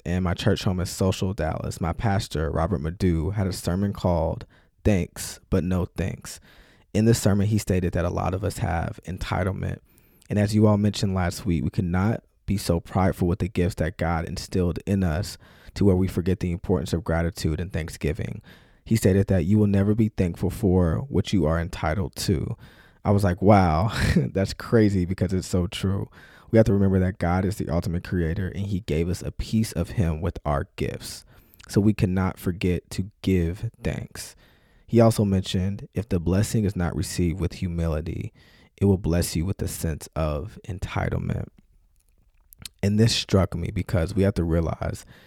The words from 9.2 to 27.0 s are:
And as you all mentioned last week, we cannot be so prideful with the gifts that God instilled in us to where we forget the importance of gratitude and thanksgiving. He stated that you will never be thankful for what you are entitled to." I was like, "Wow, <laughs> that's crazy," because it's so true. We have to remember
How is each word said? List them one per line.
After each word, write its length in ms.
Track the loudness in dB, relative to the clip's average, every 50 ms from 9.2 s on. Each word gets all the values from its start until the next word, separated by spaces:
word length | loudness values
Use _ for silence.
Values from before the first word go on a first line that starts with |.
| -6 -4 -2 -2 -2 -2 -2 -4 -4 -6 -6 -8 _ _ _ _ _ _ _ _ _ -4
And 80 | 0 0
as 160 | 2 2 4
you 120 | 6 6
all 120 | 6 6 6
mentioned 360 | 4 2 0 0 -2 -2 0
last 300 | 0 0 -2 -2 -4 -2
week, 180 | 0 0 0 0
we 60 | -2
cannot 560 | -2 -2 -2 0 2 2 2 2 0 -2 -6 _ _ _ _
be 100 | -4 -4
so 240 | -2 0 0 0 0
prideful 480 | -2 -2 0 2 2 2 2 0 0 0
with 120 | 0 0
the 80 | -2 -4
gifts 260 | -2 0 0 0 0
that 240 | -2 -4 -4 -4 -4
God 260 | -2 -2 -2 -2 -2
instilled 540 | -4 -8 -10 -8 -4 -2 0 0 0 -2 -4 -2
in 180 | -2 0 2 2
us 320 | 0 0 -2 -4 -6 -8 -16 -20 -20 -20 -20 -20 -10 -2
to 100 | 2 2
where 120 | 4 4
we 120 | 4 2 0
forget 320 | 0 -2 0 0 0 0
the 100 | -2 -4
importance 440 | -4 -4 -2 0 0 0 0 0 -4
of 100 | -4 -2
gratitude 560 | 0 0 0 0 -2 -4 -2 -2 -2 -2 -2
and 100 | -4 -6
thanksgiving. 680 | -6 -6 -6 -6 -8 -4 -4 -4 -2 -4 -6 -8 -8 -10 -14 -18 -20 -20 -20 _ _ _ -4
He 100 | 0 0
stated 300 | 2 4 4 4 4 4
that 180 | 2 2 2 2
you 140 | 2 4 4
will 80 | 4
never 280 | 4 4 2 4 2 2
be 140 | 2 2 0
thankful 400 | 0 0 -2 -2 -2 -2 -4 -4
for 560 | -4 0 2 2 4 4 4 2 2 0 -4 -2
what 200 | -2 -2 -2 0
you 140 | 0 2 2
are 160 | 2 2 0
entitled 560 | -2 -4 -6 -4 -4 -2 -2 -2 -4 -6 -6
to." 400 | -6 -2 -2 0 0 -2 -4 -8 -10 -12 -20 -20 -20 -20 -20 _ _ 0
I 60 | 2
was 120 | 2 4 4
like, 200 | 2 0 2 6
"Wow, 500 | 6 8 8 8 6 4 2 0 0 0 0 2 2 4
<laughs> 40 |
that's 380 | 2 2 0 0 -2 -2 -2 -4
crazy," 500 | -8 -4 2 4 6 6 6 4 2 0
because 300 | 0 -2 -2 -2 0 0
it's 120 | -2 -2
so 200 | -2 -2 0 0
true. 420 | -2 -4 -4 -4 -2 -2 -2 -4 -8 -12 -18 -20 -20 -20 -20 -6 2
We 60 | 4
have 80 | 4 6
to 80 | 6 4
remember 280 | 4 4 4 4 4